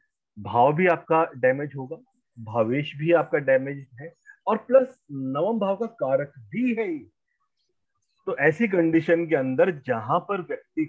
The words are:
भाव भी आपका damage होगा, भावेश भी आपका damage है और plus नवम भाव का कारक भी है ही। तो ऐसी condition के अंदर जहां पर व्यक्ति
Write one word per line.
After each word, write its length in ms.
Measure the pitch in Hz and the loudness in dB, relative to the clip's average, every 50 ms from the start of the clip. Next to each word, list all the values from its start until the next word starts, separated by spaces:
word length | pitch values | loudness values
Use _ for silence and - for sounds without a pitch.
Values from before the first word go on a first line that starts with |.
| _ _ _ _ _ _ _ 107 | _ _ _ _ _ _ _ -16
भाव 340 | 98 101 - 117 123 143 151 | -10 -2 2 4 4 4 4
भी 140 | 160 185 180 | 2 2 2
आपका 380 | 165 170 - - 160 160 165 160 - 127 | 2 0 0 0 0 2 2 0 -2 0
damage 380 | 123 127 131 139 147 143 139 | 0 0 2 0 -4 -8 -8
होगा, 220 | 135 131 131 160 - _ _ _ _ _ _ _ 117 | -10 -12 -12 -14 -16 _ _ _ _ _ _ _ -18
भावेश 560 | 113 107 107 117 110 113 127 143 147 151 - | -14 -6 -2 -2 0 0 0 -2 -4 -6 -8
भी 160 | 139 151 165 | -6 0 2
आपका 260 | 170 160 156 - - 147 | 2 2 2 2 -2 -2
damage 500 | 139 131 135 131 135 139 143 139 135 - - | 2 2 2 2 2 -2 -8 -10 -12 -16 -18
है 220 | 113 147 170 - _ _ - - _ - 196 | -18 -18 -18 -18 _ _ -20 -20 _ -4 -2
और 100 | 220 214 | -2 -2
plus 420 | - - 247 269 254 254 - _ _ - | 0 4 4 4 4 2 -4 _ _ -12
नवम 480 | 143 135 131 131 135 143 170 208 233 220 | -10 -8 -6 -4 -2 -2 -2 0 0 0
भाव 160 | 196 190 196 | -2 -2 -2
का 100 | 185 226 | -2 -6
कारक 480 | 220 - - 143 131 135 135 143 143 - 131 | -8 -8 -6 -2 0 0 0 0 -2 -10 -18
भी 360 | 110 101 151 220 254 247 226 | -18 -10 -6 -4 -2 -2 -2
है 120 | 220 220 185 | -2 -2 -4
ही। 120 | 160 139 101 - _ _ _ _ _ _ _ _ _ _ _ _ _ _ _ _ _ _ _ _ _ _ _ | -6 -8 -10 -14 _ _ _ _ _ _ _ _ _ _ _ _ _ _ _ _ _ _ _ _ _ _ _
तो 120 | 190 - - | -8 -4 0
ऐसी 300 | - 165 156 - 233 208 | 2 2 2 2 0 0
condition 600 | 190 180 165 165 160 165 156 - 170 165 170 156 | 2 2 2 4 4 2 4 4 2 2 2 2
के 80 | 160 | 0
अंदर 440 | 143 131 131 131 135 170 190 170 143 | 0 0 0 2 2 2 2 0 -2
जहां 400 | - 135 120 113 110 117 151 180 | -4 -4 -4 -4 -2 -2 -2 -2
पर 220 | 175 - 202 185 | -2 -4 -6 -6
व्यक्ति 440 | 170 - - - - _ _ 156 156 | -6 -8 -10 -12 -12 _ _ -6 -6